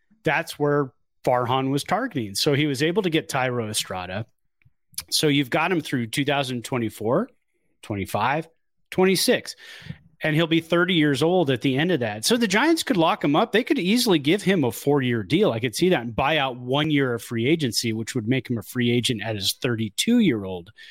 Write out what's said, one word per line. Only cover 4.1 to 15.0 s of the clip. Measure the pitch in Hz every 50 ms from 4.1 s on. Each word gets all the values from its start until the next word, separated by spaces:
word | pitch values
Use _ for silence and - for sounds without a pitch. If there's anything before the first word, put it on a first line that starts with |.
| 90 101 113 - _ _ _ _ _ _ _ _ _ _ _ _ _ - - -
So | - - - 156
you've | 143 139 143 120
got | 131 165 156 175
him | 190 170 -
through | - - 131 117 110
two | - - 139
thousand | 131 143 139 143 127 131 120 113
twenty-four, | - - 123 117 107 - - 107 107 123 165 233 - _ _ _ _ _ _ _ _ _ _ -
twenty-five, | - 107 101 95 - - 107 117 131 139 156 160 - _ _ _ _ _ _ _ -
twenty-six, | - - 185 185 190 170 - - 240 - - - - - - - - - - - - - _ _ _ - -
and | 160 151
he'll | 151 170 160
be | 160 165
thirty | 160 - 180 170 175 180 190
years | 165 151 151 143 120 143
old | 165 180 185 170 135
at | 135 120
the | - 143 131
end | 131 156 180 185
of | 143
that. | 120 110 104 107 110
So | - 220
the | 254 240 208
Giants | 180 214 254 320 339 320 -
could | - 254
lock | 180 160 165 202 - -
him | 156 143
up. | 160 220 233 -
They | 202 254
could | - 320 277
easily | 175 180 214 247 240 233 185 156
give | 135 139 170 208 196
him | 175 196 185 139
a | 120 110
four-year | - - 139 143 147